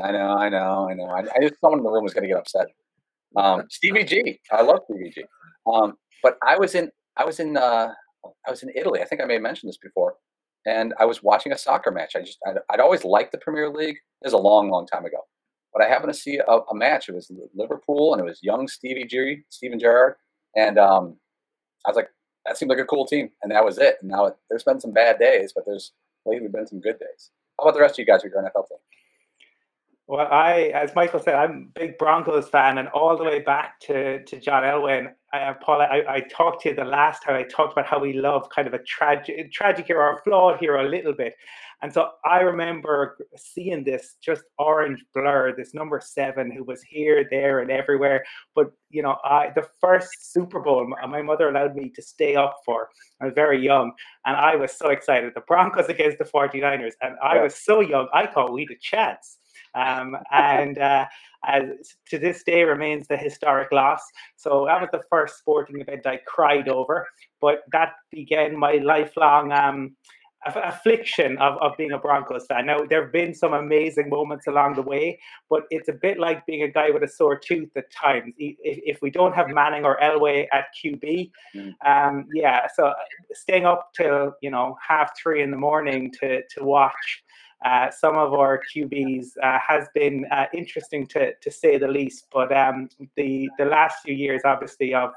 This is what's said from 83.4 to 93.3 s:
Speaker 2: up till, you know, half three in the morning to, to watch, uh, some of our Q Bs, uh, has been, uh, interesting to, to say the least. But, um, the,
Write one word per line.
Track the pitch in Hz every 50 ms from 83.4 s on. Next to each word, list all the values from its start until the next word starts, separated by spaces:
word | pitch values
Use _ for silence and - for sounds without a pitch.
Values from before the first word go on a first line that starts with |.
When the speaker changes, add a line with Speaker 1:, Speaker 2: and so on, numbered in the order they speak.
| - - 190 185 180
Speaker 2:
up | 175 175 175 - - -
till, | - 170 151 143 143 139 143 139 - -
you | 139
know, | 135 123 127 131 143 - -
half | - 156 156 147 147 - -
three | - 170 156 147 143
in | 139
the | 139
morning | 135 143 147 151 156 151 143 135 131 127 127 - -
to, | 139 135 127 127 -
to | - - - 139
watch, | 139 139 143 139 135 - - - - - - _ _ _ _ - _ _ _ -
uh, | 123 127 123 127 135 -
some | - - 156 156 156
of | 151 139 139
our | 143 139 135 135 131
Q | - - - 151 147 131
Bs, | 143 143 135 135 131 127 127 127 - -
uh, | 135 131 131 131 -
has | - 156 151 139 - -
been, | 151 147 143 139 139 139 - 151
uh, | 139 139 - -
interesting | 170 170 - - 160 151 - 160 147 135
to, | - - 151 135 120 -
to | - - 143
say | - - - 160 143 135
the | 139
least. | 135 139 143 139 131 - - - _ -
But, | 135 127 127
um, | 139 135 135 135 127 131 131 127 _ - 139 135 _
the, | - 143 135